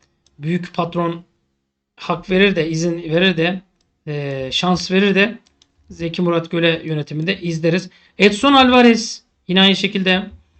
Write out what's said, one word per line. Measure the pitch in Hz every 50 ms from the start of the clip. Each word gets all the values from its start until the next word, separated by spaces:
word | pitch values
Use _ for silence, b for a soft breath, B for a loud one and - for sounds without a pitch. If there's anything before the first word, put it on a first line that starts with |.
| _ _ _ _ _ _ _ -
büyük | 143 156 180 175 175 - -
patron | - 170 170 - 170 170 170 170 170 - _ _ _ _ _ _ _ _ _ _ _ _ _ _
hak | - - - 170 165 - -
verir | 185 185 202 202 190
de, | 170 151 165
izin | 160 160 165 175 170
verir | 175 175 160 156 170 185 190 175
de, | 160 160 175 190 190 - _ _ _ _ _ _ _ -
e, | 156 147 143 143 139 139 135 131 131
şans | - - 180 180 180 170 170 -
verir | 185 190 202 202 190
de | 190 202 233 - - _ _ _ _ _ _ _ _ _ -
Zeki | 190 165 170 165 165 -
Murat | 180 170 170 165 165 -
Göl'e | 175 170 170 170 165 165 -
yönetiminde | 160 156 151 147 - 151 151 160 180 196 190
izleriz. | 175 170 165 160 160 165 165 185 180 - b b b b b b
Edson | 190 208 208 208 - 277
Alvarez | 285 269 262 247 254 247 240 240 226 208 - - - - _ _ _ _ _ -
yine | 180 190
aynı | 190 196 190
şekilde | 190 202 196 - 196 185 185 185 190 185 - - - _ _ _